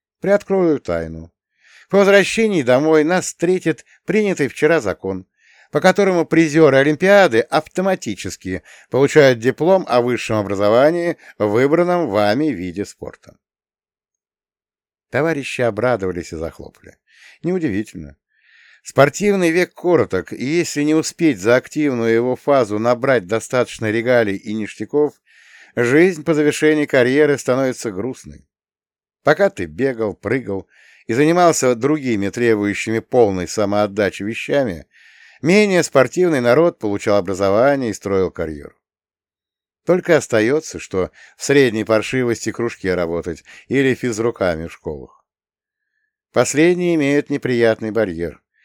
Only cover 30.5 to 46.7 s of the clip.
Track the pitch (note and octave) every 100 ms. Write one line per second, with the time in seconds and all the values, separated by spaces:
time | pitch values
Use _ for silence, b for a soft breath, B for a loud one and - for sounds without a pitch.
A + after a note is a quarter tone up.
30.5 | G2 - b b b - A2+ D3+ F3 F3
31.5 | D#3 B2+ A#2+ C3 D#3 C3 G#2+ G2 A#2+ A#2+
32.5 | G#2+ G2+ F#2+ A2+ A2 - B2+ G#2+ F#2 F2
33.5 | - G2+ G#2 G#2 G2 G2 - G2+ A2+ -
34.5 | C#3+ B2 D#2+ - b b b b b D3+
35.5 | G3 G#3 F3+ D3+ C#3 B2+ E3+ F3+ D3 A#2+
36.5 | C3 E3+ - G#2+ G2+ - G2+ F#2 F#2 G2
37.5 | G2+ C3 C#3 A#2+ F#2+ G2+ G2 F2+ - D#2+
38.5 | D2+ - _ _ _ _ _ _ _ _
39.5 | _ _ _ - F3+ F3 D3+ - A2+ A2
40.5 | D3+ - E2+ - F#2+ F2 b b b -
41.5 | C#3 C3 A2 G#2 A2 G2+ C3 B2 A2 A2+
42.5 | - A#2 - F#2+ F2+ E2+ E2+ F2 D#2 B
43.5 | B B C3 C3+ A#2+ B2+ G#2 A#2 - F#2
44.5 | D#2+ E2 - E2+ D2 B1 _ _ _ _
45.5 | _ _ _ _ _ _ _ _ A#2+ B2+
46.5 | C#3 E3+